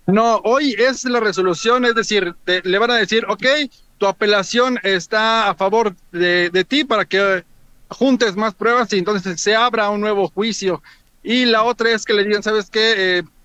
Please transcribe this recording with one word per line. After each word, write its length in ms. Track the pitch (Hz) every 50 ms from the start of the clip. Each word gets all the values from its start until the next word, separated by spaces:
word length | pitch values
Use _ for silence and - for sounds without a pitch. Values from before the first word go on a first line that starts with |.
| _
No, 320 | - 185 214 226 233 226 208 -
hoy 280 | 214 240 269 302 285 226 202
es 240 | 233 262 262 - -
la 160 | 254 240 240
resolución, 640 | 226 214 185 190 185 185 175 - - 226 240 254 247
es 100 | 240 233
decir, 400 | 233 214 - 214 202 185 175 170 - -
te, 160 | - 180 185
le 160 | 180 185 180 196
van 120 | 226 240
a 40 | 240
decir, 300 | 233 208 175 214 226 233 185
ok, 160 | 208 190 202 254 277 302 294 262 - - _ _ _ -
tu 100 | 208 196
apelación 720 | 190 - 220 208 208 202 190 - - 233 247 262 254 226 -
está 680 | 196 196 180 165 - - 220 220 220 226 226 220 202
a 60 | 180
favor 380 | - 190 190 196 226 233 214 180 - - - -
de, 360 | 175 175 175 175 175 175 175
de 140 | 175 185 185
ti 220 | - - 285 302
para 180 | 269 226 214 185
que 400 | - - 190 202 196 190 180 170 _ _ - - - - - - -
juntes 480 | - - 233 269 262 226 240 220 180 196
más 160 | 214 220 190
pruebas 400 | - 202 226 233 247 240 - 220
y 60 | 196
entonces 420 | 180 190 214 202 175 190 175 151
se 120 | - 202 214
abra 360 | 220 233 247 226 226 214 208
un 100 | 208 208
nuevo 300 | 208 214 214 202 190 165
juicio. 520 | - - 208 226 202 - 196 190 175 143 - - - - _ _ _ _ -
Y 200 | 196 226 254 254
la 200 | 240 226 220 220
otra 280 | 233 240 - 233 226
es 140 | 233 214 -
que 80 | - 220
le 100 | 208 202
digan, 180 | 208 208 208
¿sabes 280 | 202 214 214 214 196 -
qué? 480 | - 220 220 226 226 202 190 185 180 175
Eh, 60 | 170 156 _ _